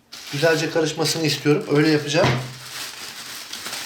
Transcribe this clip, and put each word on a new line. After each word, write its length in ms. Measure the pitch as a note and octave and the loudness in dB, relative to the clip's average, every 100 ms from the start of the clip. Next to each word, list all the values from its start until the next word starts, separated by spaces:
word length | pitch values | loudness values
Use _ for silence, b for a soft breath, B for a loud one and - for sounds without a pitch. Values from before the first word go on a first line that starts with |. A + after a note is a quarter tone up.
| _ - - | _ -18 -8
güzelce 400 | C#3+ E3 D#3 D#3+ | 2 4 4 2
karışmasını 540 | E3 D#3 E3 D3+ E3 D3+ | 0 0 0 0 0 0
istiyorum. 400 | C#3 D3 D3 - | 2 2 2 4
Öyle 180 | D3 D#3 | 4 6
yapacağım. 400 | D3+ D3 D#3 B2+ B2+ - - - - - - - - - - - - - - | 4 2 2 4 2 -4 -12 -12 -12 -12 -12 -14 -14 -12 -14 -12 -12 -10 -10